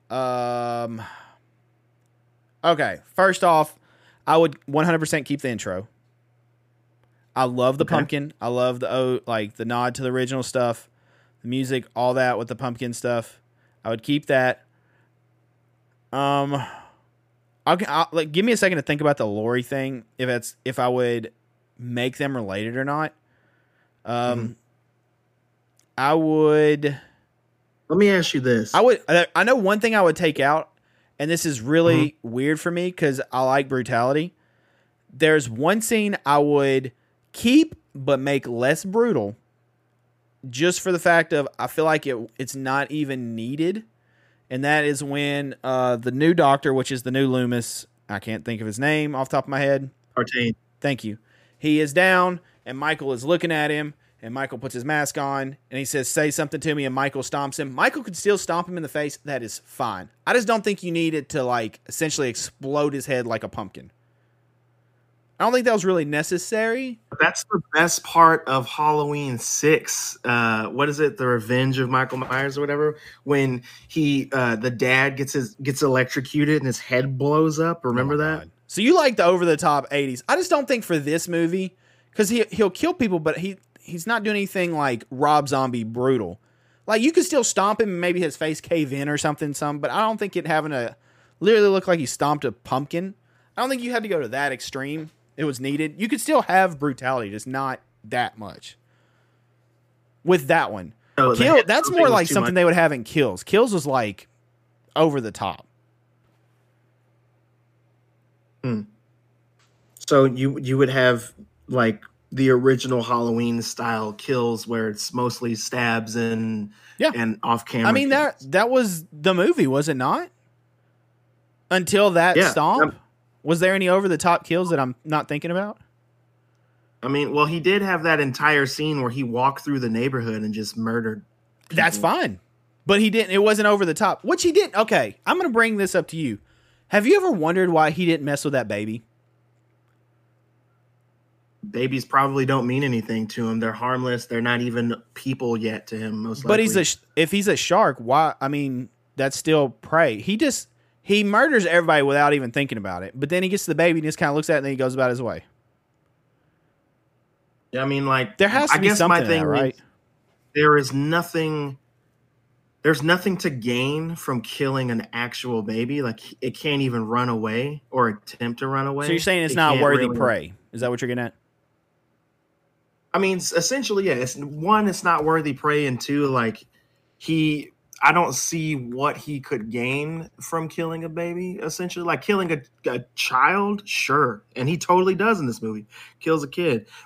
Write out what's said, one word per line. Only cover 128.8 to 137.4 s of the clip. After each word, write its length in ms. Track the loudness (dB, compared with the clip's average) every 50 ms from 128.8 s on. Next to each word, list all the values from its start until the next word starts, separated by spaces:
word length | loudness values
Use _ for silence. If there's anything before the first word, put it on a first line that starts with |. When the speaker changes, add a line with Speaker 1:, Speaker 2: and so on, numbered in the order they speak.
| -4 -4 -2 -2
Speaker 2:
where 100 | -4 -4
he 120 | -4 -6 -6
walked 400 | -4 -2 0 0 0 0 -2 -4
through 160 | -4 -4 -2
the 100 | -2 -2
neighborhood 520 | -2 -2 -2 -2 -2 -4 -4 -4 -6 -4
and 120 | -6 -6 -6
just 220 | -6 -8 -8 -8
murdered 480 | -6 -4 -4 -4 -4 -4 -4 -6 -8 -12 _ _ _ _ _ _ _ _ -6
Speaker 1:
That's 280 | -2 0 0 0 0 0
Speaker 2:
people. 120 | 0 0
Speaker 1:
fine. 300 | 0 0 0 -2 -4 -8 -14 _ _ _ _ _ _ _ _
But 140 | 2 4 4
he 100 | 4 4
didn't, 220 | 2 2 0 2
it 60 | 2 4 4
wasn't 240 | 4 4 4 4 4
over 180 | 4 4 2
the 80 | 0 0
top. 300 | 2 0 0 0 0 -2
Which 180 | -2 0 2 2
he 80 | 4
didn't, 240 | 4 4 4 4 2
okay, 420 | 0 2 2 2 2 2 0 -4 -6 _
I'm 120 | -2 0 0
gonna 120 | 0 0
bring 280 | 2 2 2 2 2 0
this 160 | -2 0 0
up 120 | -2 -2 -2
to 80 | -4 -6
you. 220 | -4 -4 -6 -6 -10 _ _ _ _ _ _ _ _ _
Have 160 | 2 2 4
you 100 | 6 4 4
ever 140 | 4 2
wondered 380 | 0 2